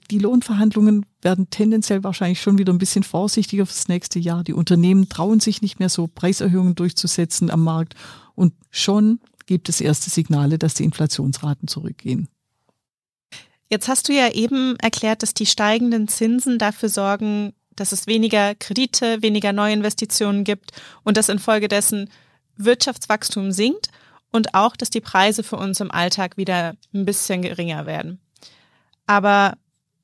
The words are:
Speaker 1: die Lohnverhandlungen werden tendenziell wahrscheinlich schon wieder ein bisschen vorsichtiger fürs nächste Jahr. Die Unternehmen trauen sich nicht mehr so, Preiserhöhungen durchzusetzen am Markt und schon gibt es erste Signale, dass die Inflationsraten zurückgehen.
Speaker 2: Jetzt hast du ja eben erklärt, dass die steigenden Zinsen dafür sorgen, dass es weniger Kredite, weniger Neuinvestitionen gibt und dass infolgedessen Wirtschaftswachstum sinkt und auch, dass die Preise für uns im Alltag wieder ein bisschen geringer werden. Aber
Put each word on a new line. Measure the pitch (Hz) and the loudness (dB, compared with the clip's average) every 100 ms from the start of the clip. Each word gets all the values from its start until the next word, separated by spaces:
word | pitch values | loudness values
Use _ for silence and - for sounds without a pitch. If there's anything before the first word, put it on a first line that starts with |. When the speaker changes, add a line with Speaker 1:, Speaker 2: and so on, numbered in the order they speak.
| _ | _
Speaker 1:
die | 208 | 0
Lohnverhandlungen | 202 247 - 202 214 214 214 208 202 _ | 2 2 2 2 2 4 4 4 0 _
werden | 175 185 185 | -2 0 -2
tendenziell | - 214 220 - 196 | 0 2 2 0 -2
wahrscheinlich | 196 180 180 180 | -2 -2 -2 0
schon | - 202 | 2 4
wieder | 190 | 4
ein | 180 | 2
bisschen | 190 - | 2 0
vorsichtiger | 196 165 202 220 196 196 190 | 0 0 0 0 0 0 -2
fürs | - - | -4 -2
nächste | 175 - 180 | -4 -2 -4
Jahr. | 170 170 | -4 -4
Die | 165 | -4
Unternehmen | 160 165 175 175 190 190 | -2 2 4 6 6 4
trauen | - 175 220 | 0 2 2
sich | 220 202 | 2 -2
nicht | 202 - | -4 -2
mehr | 185 | -2
so, | - 165 | 0 -4
Preiserhöhungen | - 180 196 196 180 180 175 | -2 -2 0 2 2 2 2
durchzusetzen | 175 - 165 - 165 - 170 | -2 -2 -4 -2 -2 0 0
am | 165 | 2
Markt | 160 160 165 - - - _ | 0 0 -4 -8 -20 -20 _
und | - 185 - _ | 2 2 2 _
schon | - - 202 214 233 - _ - | -4 0 4 4 2 -4 _ -4
gibt | 185 - | -4 -2
es | 170 | -2
erste | - 151 - | 0 0 0
Signale, | - 160 147 143 160 | -2 0 2 2 2
dass | 160 - | 0 0
die | 160 | -2
Inflationsraten | - 156 - 139 131 151 143 156 | 0 -2 0 -2 -2 -4 -4 -6
zurückgehen. | - - - - 127 147 _ _ _ _ _ _ _ _ _ _ - - _ _ | -8 -8 -10 -4 -4 -4 _ _ _ _ _ _ _ _ _ _ -20 -20 _ _
Speaker 2:
Jetzt | 202 - | -4 -2
hast | 262 - | -2 0
du | |
ja | 285 240 | 2 2
eben | - 233 269 254 240 | 2 0 0 0 0
erklärt, | 226 - 220 220 | -2 -2 -2 -2
dass | 220 | -4
die | - 208 | -2 -2
steigenden | - 208 226 240 226 214 | 0 2 2 2 0 0
Zinsen | - 226 247 254 240 | 0 0 0 0 0
dafür | 214 208 220 | 0 -2 -4
sorgen, | 208 196 202 214 208 208 - _ - | -2 0 0 -2 -4 -4 -10 _ -8
dass | 196 | -6
es | 196 - | -4 0
weniger | 220 220 214 202 208 | 2 2 2 2 -2
Kredite, | - 208 262 - 233 226 | -6 -2 -2 0 -2 0
weniger | 220 208 202 | 0 0 0
Neuinvestitionen | 202 208 214 208 - 214 - 208 202 | 0 0 0 -2 -4 -4 -2 0 0
gibt | 202 202 - - - - | -2 -4 -8 -20 -20 -8
und | - 208 | 0 2
dass | 214 | 2
infolgedessen | 208 214 214 208 202 208 208 202 _ _ _ _ - | 0 0 0 2 0 0 -2 -6 _ _ _ _ -4
Wirtschaftswachstum | 208 247 - 247 - 214 - - 196 | 0 2 0 -4 -4 -2 -2 -4 -4
sinkt | 190 220 392 - - _ _ _ | 0 0 -2 -8 -12 _ _ _
und | 226 214 | -2 0
auch, | 190 220 - | 2 2 0
dass | 240 | -6
die | 233 | -6
Preise | - 185 196 214 | -2 2 2 0
für | 214 202 | -6 -6
uns | 196 185 | -6 -4
im | 208 | -4
Alltag | - 175 190 180 - | -4 -2 -2 -6 -4
wieder | 190 180 170 - _ | -4 -2 -4 -8 _
ein | 202 196 | -4 -2
bisschen | 202 - 185 | -2 -2 -4
geringer | 180 175 170 156 156 | -4 -6 -6 -6 -8
werden. | 156 156 185 _ _ - _ _ _ _ _ - | -8 -10 -12 _ _ -20 _ _ _ _ _ 0
Aber | 202 202 202 196 - _ _ _ _ | 2 4 4 2 -2 _ _ _ _